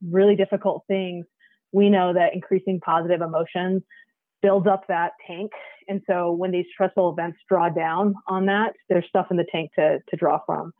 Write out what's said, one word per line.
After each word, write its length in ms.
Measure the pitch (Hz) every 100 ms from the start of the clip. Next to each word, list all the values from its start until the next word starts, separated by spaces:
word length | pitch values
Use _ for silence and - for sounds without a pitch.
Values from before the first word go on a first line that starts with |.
| 175
really 300 | 180 202 208
difficult 480 | 190 196 202 - -
things, 380 | 190 185 175 170 _ _ _ _
we 160 | 196 202
know 240 | 202 180
that 220 | 175 170
increasing 460 | 185 - 190 190 185
positive 420 | - 165 170 175
emotions 600 | 165 160 165 180 185 190 - - _ _ _ _
builds 240 | 196 196 190
up 200 | 190 -
that 240 | 170 170 - -
tank. 240 | 175 214 - - - -
And 140 | 196 -
so 260 | 180 175
when 180 | 170 185
these 160 | 180 175
stressful 380 | - 190 - 180
events 280 | 165 170 160 -
draw 220 | 185 170
down 440 | 160 160 170 208 202 -
on 180 | 190 190
that, 280 | 202 220 - -
there's 180 | 180 170
stuff 200 | 190 180
in 60 | 180
the 80 | 170
tank 200 | 165 156 -
to, 220 | 156 143 -
to 60 | 165
draw 240 | 160 151
from. 280 | - 156 165